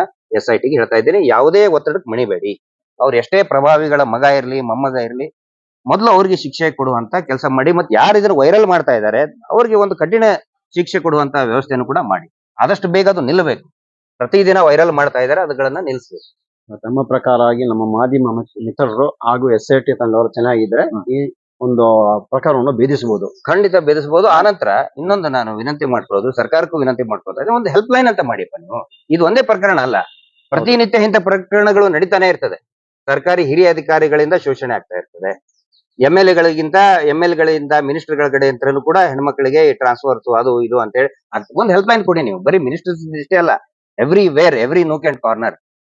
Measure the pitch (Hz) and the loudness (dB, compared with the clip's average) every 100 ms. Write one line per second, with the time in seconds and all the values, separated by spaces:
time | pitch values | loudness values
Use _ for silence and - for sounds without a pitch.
0 | 190 _ _ 110 123 110 131 143 113 113 | -2 _ _ -4 -2 -2 0 0 0 2
1 | 120 196 139 117 147 196 208 151 151 180 | 2 2 2 2 4 4 4 2 -2 -6
2 | 123 113 113 90 98 98 _ _ _ - | -6 -4 -2 -4 -4 -8 _ _ _ -4
3 | 131 120 117 196 196 139 143 156 156 143 | 0 0 0 0 0 2 2 2 2 0
4 | 131 117 139 139 123 135 120 117 139 127 | 0 2 2 2 -2 -6 -4 -4 -4 -4
5 | 117 123 156 - _ _ _ _ 127 185 | -6 -8 -12 -14 _ _ _ _ -4 0
6 | 226 190 190 180 139 - 160 143 139 120 | 4 4 4 0 -4 -4 -4 -2 -2 -2
7 | 113 180 151 131 143 131 147 175 175 107 | -4 -6 -4 -4 -2 0 2 0 0 2
8 | 165 208 202 151 143 208 202 175 143 117 | 4 4 2 4 4 4 4 2 2 0
9 | 107 110 151 - - 220 240 214 202 180 | 0 0 -2 -6 -2 0 2 2 0 -2
10 | 160 220 220 185 - _ _ 175 175 185 | -2 2 2 0 -6 _ _ -6 -4 -2
11 | 160 147 139 143 123 127 139 127 120 160 | 0 0 0 -2 0 -2 -2 -4 -2 -4
12 | 123 90 82 _ _ - 131 196 185 185 | -2 -4 -6 _ _ -2 0 0 0 2
13 | 190 180 127 180 156 110 _ _ _ _ | 2 0 0 0 0 -4 _ _ _ _
14 | _ _ 123 196 190 185 160 151 170 147 | _ _ -2 2 2 4 4 4 2 2
15 | 143 123 127 165 165 131 135 156 160 131 | 0 0 0 0 -2 -4 -4 -4 -6 -8
16 | - 90 - _ _ _ _ 104 113 131 | -10 -20 -20 _ _ _ _ -16 -6 -4
17 | 139 127 127 120 120 120 120 113 110 110 | -2 -2 0 2 2 0 -2 -2 -2 -2
18 | 127 135 123 113 113 104 113 - 131 110 | 0 0 0 -4 -8 -10 -10 -4 -4 0
19 | 147 - 117 123 127 107 - 135 139 123 | -2 -2 -2 0 0 0 0 0 0 -2
20 | 117 110 117 117 123 117 107 117 220 - | 0 0 -2 -2 -2 0 0 -2 -2 -6
21 | 123 135 139 - _ _ 127 120 113 110 | -6 -6 -6 -10 _ _ -4 0 2 4
22 | 104 104 - 131 156 135 135 117 135 139 | 2 0 -4 -4 0 0 -2 0 -2 -2
23 | 120 101 98 - - 180 208 - 147 151 | -2 -4 -6 -10 -2 0 2 0 0 -2
24 | 147 165 208 160 208 190 104 104 - 135 | 0 2 4 4 2 0 -2 -2 -4 -8
25 | 175 202 156 131 110 107 127 147 143 117 | -4 -4 -2 -4 -4 -6 -8 -6 -4 -4
26 | - 98 120 123 110 160 165 160 131 120 | -2 -2 0 -2 0 0 0 -2 -2 -2
27 | 113 104 - 92 160 240 196 175 233 254 | -6 -8 -8 -8 -4 -2 0 -2 2 2
28 | 254 196 135 104 - - 170 - - _ | 2 0 -4 -6 -10 -14 -14 -14 -14 _
29 | - 165 165 240 240 202 196 165 127 101 | -4 0 2 2 0 0 0 0 0 -2
30 | 82 _ _ _ _ 139 233 240 220 226 | -4 _ _ _ _ -4 0 0 2 2
31 | 214 208 185 190 185 202 208 202 196 156 | 2 0 0 -2 0 0 2 4 2 2
32 | 185 190 185 156 123 90 _ _ _ _ | 0 2 0 0 -4 -8 _ _ _ _
33 | - 139 170 180 143 156 180 160 147 160 | -4 -2 0 0 0 2 4 2 0 0
34 | 156 147 151 180 143 127 127 104 - 90 | 2 2 2 0 -2 -4 -4 -6 -6 -10
35 | - 85 95 95 _ _ _ _ _ - | -12 -8 -8 -8 _ _ _ _ _ -2
36 | 135 185 185 170 165 156 156 190 196 180 | 2 4 4 4 2 0 0 4 4 4
37 | 147 156 175 160 160 156 143 151 139 156 | 2 0 0 2 0 0 0 0 0 -6
38 | 156 147 147 135 135 123 135 139 143 180 | -4 -2 -2 0 -2 0 -2 -2 0 2
39 | 175 135 143 135 131 151 151 127 127 120 | 0 0 -4 -2 0 2 2 2 -2 -2
40 | 139 117 123 117 127 120 117 123 107 123 | -2 -4 0 0 0 0 0 -2 -2 -2
41 | 139 - _ 110 - 151 185 185 202 226 | -2 -4 _ -10 -6 -2 0 0 2 0
42 | 180 165 120 92 110 185 131 165 180 170 | 0 -2 -2 -4 0 0 -2 -4 -6 -10
43 | 160 151 143 185 165 110 - _ _ - | -10 -12 -2 0 2 -2 -6 _ _ -6
44 | 131 196 185 143 170 127 123 175 160 151 | 0 2 2 4 2 2 0 0 0 -2
45 | 156 - 113 110 113 - _ _ _ | -4 -2 -4 -2 -4 -8 _ _ _